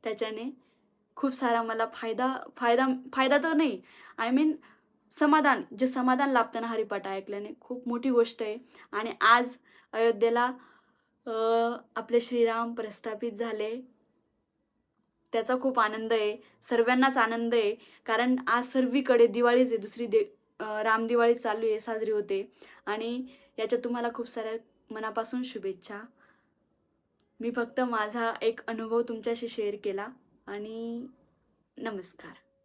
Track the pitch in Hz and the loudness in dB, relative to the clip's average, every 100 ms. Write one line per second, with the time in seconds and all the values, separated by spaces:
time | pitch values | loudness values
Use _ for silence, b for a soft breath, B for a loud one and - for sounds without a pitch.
0 | 226 214 220 220 247 - b b b _ | -6 -4 -4 -4 -8 -10 b b b _
1 | _ - 277 254 254 233 226 226 226 - | _ -4 -2 0 0 0 0 -2 -4 -4
2 | 226 220 254 262 - - 240 240 262 254 | -6 -2 -2 -2 -10 -2 2 4 4 0
3 | - 262 262 285 320 311 311 196 B B | -4 0 4 4 4 2 2 0 B B
4 | B B 226 262 311 - b b b _ | B B 0 4 2 0 b b b _
5 | _ - 302 311 285 233 - 202 254 254 | _ 0 4 6 4 2 -2 -2 -2 2
6 | 254 254 277 254 226 226 226 226 214 202 | 0 2 2 2 0 -2 -4 -4 -4 -4
7 | 196 190 196 202 208 - - 247 247 240 | -6 -8 -8 -10 -10 -16 -12 -10 -6 -2
8 | 262 240 233 - 220 220 B B B 208 | 2 4 4 0 -6 -8 B B B -6
9 | 220 - 220 240 247 - b b b - | -6 2 6 6 6 -6 b b b 2
10 | 226 208 226 233 247 254 b b b b | 2 4 2 4 0 -2 b b b b
11 | b _ - 226 226 226 233 240 - - | b _ -8 -2 2 2 2 -2 -10 -12
12 | 226 233 233 247 233 226 233 233 214 202 | 0 0 2 2 2 2 -2 -4 -8 -8
13 | 226 214 233 208 233 214 214 240 254 _ | -8 -6 -6 -4 -6 -4 -4 -6 -12 _
14 | _ _ _ _ _ _ _ _ _ _ | _ _ _ _ _ _ _ _ _ _
15 | _ _ _ 226 226 254 262 254 214 220 | _ _ _ -4 0 0 2 2 2 0
16 | 220 226 208 214 b b - 240 226 254 | 0 0 0 -4 b b -2 2 4 4
17 | 269 262 226 233 233 233 208 233 B B | 4 4 2 0 0 2 2 -2 B B
18 | - 220 247 254 - 233 247 262 254 262 | -2 0 2 2 2 0 2 0 2 0
19 | 262 240 233 214 240 247 254 226 202 226 | 4 6 6 6 4 4 4 0 -4 -8
20 | 233 220 208 _ _ _ 214 214 220 220 | 0 2 2 _ _ _ -8 -4 0 0
21 | 226 240 233 240 226 214 226 214 233 220 | 2 4 4 2 0 -2 0 -2 -4 -4
22 | 220 214 208 196 202 B B B - 214 | -2 -2 -2 -4 -6 B B B -8 -6
23 | 226 247 254 B B - 220 240 247 240 | -4 -6 -8 B B -8 -2 -2 -2 -4
24 | 233 233 240 240 220 226 _ _ _ 220 | -4 -6 -8 -8 -6 -8 _ _ _ -8
25 | 220 220 233 247 254 208 190 185 - 208 | -6 -4 -4 -4 -6 -6 -8 -8 -12 -14
26 | 240 b b b b _ _ _ _ _ | -16 b b b b _ _ _ _ _
27 | _ _ _ _ 226 240 233 - 254 226 | _ _ _ _ -6 -4 -4 -2 -2 0
28 | 208 233 226 - 226 233 - 226 226 233 | -2 -2 -4 0 -2 -2 -8 -8 -2 -2
29 | 240 226 214 233 240 233 208 208 208 196 | -2 -4 -4 -4 -6 -4 -4 -4 -4 -4
30 | 214 262 _ _ - 202 214 226 233 233 | -8 -14 _ _ -14 -12 -10 -10 -8 -10
31 | 254 _ _ _ _ _ _ - 226 202 | -12 _ _ _ _ _ _ -10 -8 -8
32 | 180 - 160 - _ _ | -10 -14 -18 -20 _ _